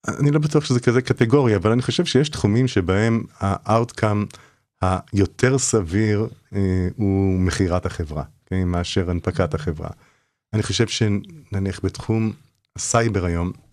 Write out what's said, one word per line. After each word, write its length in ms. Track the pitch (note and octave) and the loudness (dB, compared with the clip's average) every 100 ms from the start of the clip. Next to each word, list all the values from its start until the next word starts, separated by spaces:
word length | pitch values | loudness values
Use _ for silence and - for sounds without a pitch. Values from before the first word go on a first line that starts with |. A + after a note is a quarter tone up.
| - | -6
אני 220 | - C#3+ | 0 2
לא 80 | D3+ | 2
בטוח 260 | D3+ D3+ | 2 0
שזה 160 | D3 B2 | 2 2
כזה 220 | B2 A#2+ | 2 0
קטגוריה, 540 | B2+ - A#2 C#3+ B2+ G2+ | 0 0 4 4 4 2
אבל 160 | G2+ | 2
אני 100 | A#2+ | 2
חושב 220 | A#2+ B2 | 0 -2
שיש 240 | F3 B2+ D3+ | 2 2 2
תחומים 400 | - G#2 A2 C3 | 0 2 2 2
שבהם 560 | G#2 E2+ F#2+ A2+ A2+ - - | 0 0 2 2 0 -4 -6
ה-outcome 960 | G2 F#2+ - A2+ A#2 - G#2+ G#2 G#2 - - _ _ _ | -4 -4 0 0 0 -2 -2 0 -4 -10 -20 _ _ _
היותר 760 | F#2 F#2 - G2+ F#2 - B2+ C3+ | -2 -2 -2 0 0 2 0 2
סביר, 720 | - A2+ E2+ F#2+ A2 G#2 A2 - _ | 2 0 0 0 2 0 -2 -8 _
אה, 340 | G2+ F#2+ F#2 F2+ - | -2 0 0 -2 -2
הוא 420 | G2+ G2 G2 F#2 | 0 2 2 2
מכירת 480 | F2+ - F#2 F2+ F2+ | 0 0 0 0 -2
החברה, 380 | - D#2 D2 - _ _ | -6 -6 -6 -8 _ _
כן, 220 | F#2 F2+ | -2 0
מאשר 420 | F2+ F2 - F2+ | -2 -2 -2 0
הנפקת 440 | F2+ F#2 F2 F2 | -2 -2 -2 -2
החברה. 360 | D#2 - D#2 D#2+ - _ _ _ _ _ | -2 -4 -6 -10 -14 _ _ _ _ _
אני 100 | G#2+ | -4
חושב 240 | - G2 A2+ | -2 -2 -2
שנניח 920 | - A2 G2+ - - - G2 F#2+ F2+ | 0 0 0 -4 -20 -8 -4 -4 -4
בתחום 480 | F#2+ - - A2+ A2 G2+ _ _ _ - | -6 -6 -4 -2 -2 -6 _ _ _ -12
הסייבר 480 | - A#2 A#2 G2 | 0 0 2 0
היום 280 | F2 E2+ F2 - _ | 0 -2 -2 -6 _